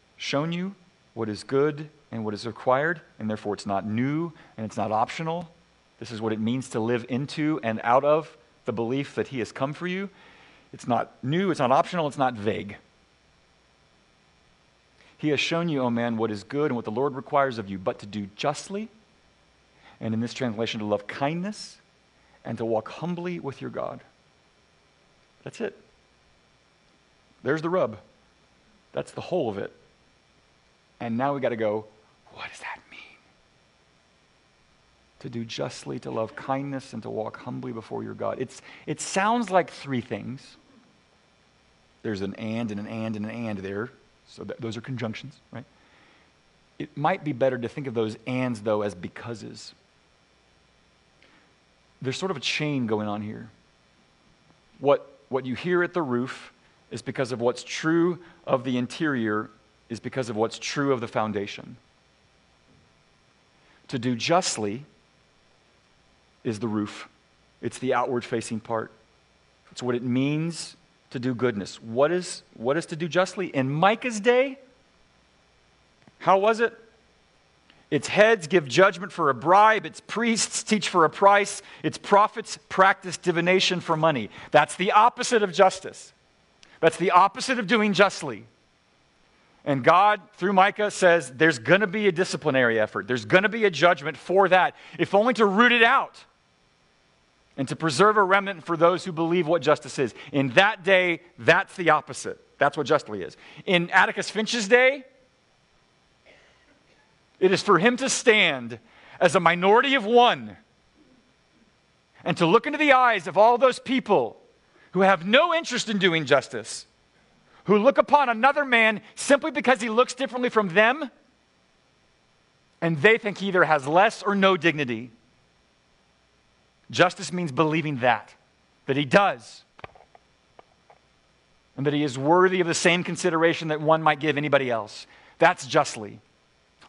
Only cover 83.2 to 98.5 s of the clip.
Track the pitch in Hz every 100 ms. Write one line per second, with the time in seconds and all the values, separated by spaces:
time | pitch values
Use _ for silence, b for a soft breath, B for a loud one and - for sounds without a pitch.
83.2 | 180 165 175 185 - 180 - 160 160 135
84.2 | 101 B B 147 151 - 190 196 233 -
85.2 | 240 240 202 160 190 - 101 - - _
86.2 | _ _ _ _ b b 165 - 180 175
87.2 | 190 254 - 247 185 226 208 180 196 -
88.2 | 151 104 117 _ _ _ _ _ _ _
89.2 | b b b b b 135 131 170 208 208
90.2 | - - 185 190 196 202 208 - 185 170
91.2 | 135 127 160 135 110 185 208 214 208 160
92.2 | 185 160 156 131 120 113 107 107 98 123
93.2 | 107 180 208 226 208 147 175 175 143 135
94.2 | - 185 190 180 156 - B 160 170 196
95.2 | 233 220 208 190 240 240 233 262 160 -
96.2 | - _ _ _ _ _ _ _ _ _
97.2 | _ _ _ - 131 147 160 135 208 214
98.2 | 190 196 196